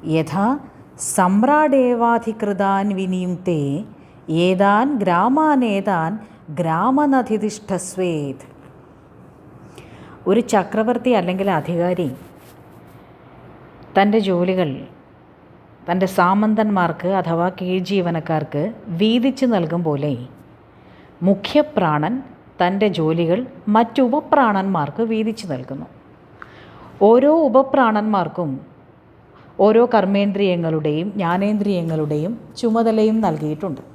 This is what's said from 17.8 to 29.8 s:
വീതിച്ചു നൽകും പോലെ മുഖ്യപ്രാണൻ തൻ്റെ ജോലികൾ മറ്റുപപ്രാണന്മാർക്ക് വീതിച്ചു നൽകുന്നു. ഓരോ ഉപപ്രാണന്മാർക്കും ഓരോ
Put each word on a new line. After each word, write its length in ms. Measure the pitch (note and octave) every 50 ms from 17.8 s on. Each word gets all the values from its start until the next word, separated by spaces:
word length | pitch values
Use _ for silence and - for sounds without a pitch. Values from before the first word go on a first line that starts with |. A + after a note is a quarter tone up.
| F3+ E3+ G3+ G3 F3+ F3 E3+ E3 D#3 - D#3+ D#3 D3+ - - C#3+ D#3 G#3 A#3 - - - E3+ E3
വീതിച്ചു 440 | G3+ A3 A3+ B3 A#3 C#4 C4 - C4 B3 A3+
നൽകും 280 | F#3+ E3+ D3+ E3 F3 F3
പോലെ 260 | D#3+ D3 C#3 C#3+ D3+ C3+ A#2 B2 - - - - - - - - - - - - - - - - - - - E3+
മുഖ്യപ്രാണൻ 880 | F#3 G3+ G3 G3+ - - D4 D4 D4+ - G#3+ F#3+ D#3+ D3+ D3 D3+ E3+ A#3+ C4+ C4 - - - - - - -
തൻ്റെ 260 | F3+ F3 F#3+ G3 G#3+ G#3 F3
ജോലികൾ 420 | E3+ D#3+ D#3 E3 E3 E3+ D#3+ F3 A3 B3+ B3 - - - G#3+ G#3
മറ്റുപപ്രാണന്മാർക്ക് 1300 | A3 A#3 A3+ - - C4 A#3+ A#3+ D4+ D4+ - - D4 C4 A3 G3+ A#3 F#3+ G3 F#3+ E3 D3 C#3+ D3 - A#3 A3
വീതിച്ചു 340 | A3+ A3 A3 A3 A3 - - F3+
നൽകുന്നു. 360 | C#3+ B2 C3 - C3+ C#3+ D#3 - - - - - - - - - - - - - - - - - - - - - - - G3+ G#3
ഓരോ 220 | A3+ B3 B3+ D4 D#4 E4 D#4
ഉപപ്രാണന്മാർക്കും 1000 | C4+ G#3+ C4 C4+ C4+ C4+ C#4 B3+ A3+ G#3+ G#3 G#3+ A3 G#3+ G3 F3 D#3 - - F3 D3 C3 C3+ - - - - - - - - _ - - - - - - - - - - - G3
ഓരോ 180 | G#3 A3 A3+